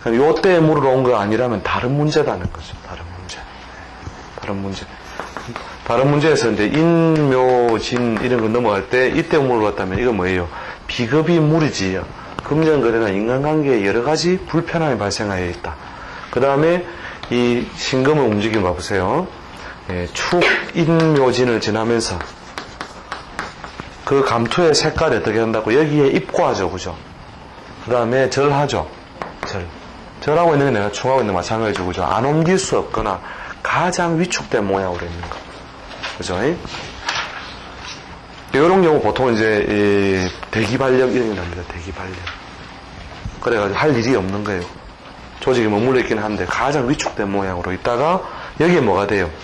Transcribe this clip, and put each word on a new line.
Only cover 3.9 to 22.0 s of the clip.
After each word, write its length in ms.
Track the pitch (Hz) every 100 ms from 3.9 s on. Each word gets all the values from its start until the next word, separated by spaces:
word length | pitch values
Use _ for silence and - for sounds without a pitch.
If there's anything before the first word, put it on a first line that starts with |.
| - - - - -
다른 220 | - 101
문제. 240 | 98 95 - - - - - - - 117 - - -
다른 240 | 117 139
문제에서 420 | 147 156 143 113
이제 140 | 104 107
인묘진 1500 | 143 165 170 165 156 147 127 127 123 120 110 110 123 120 107
이런 200 | 127 123
거 60 | 110
넘어갈 420 | 120 117 101 95
때 200 | 127 127
이때 280 | 151 165 160
물어봤다면 600 | 135 117 104 101 95 95
이거 140 | 123
뭐예요? 340 | 107 90 92 85 - - - -
비겁이 520 | - 117 147 160 170
무리지요. 680 | 151 160 147 - 95 92 85 - - -
금전거래나 680 | - 151 160 147 117 113 110
인간관계에 760 | 98 110 131 147 156 139 120 98
여러 180 | 107
가지 340 | 127 151 165 185 -
불편함이 500 | 160 165 170 156 113
발생하여 520 | 101 - 104 95 90
있다. 260 | 87 95 78 - - - - -
그 80 | 123
다음에 460 | 135 139 160 180 175 - - - -
이 380 | 120 120 120 - -
신금의 500 | - 131 135 151 123
움직임 380 | 104 110 110
봐보세요. 640 | 90 87 87 101 92 139 185 - - - - - -
예, 180 | 90 87
축, 280 | - - 175 160 - -
인묘진을 840 | 165 160 165 160 147 131 123 127 110
지나면서 580 | 110 107 113 117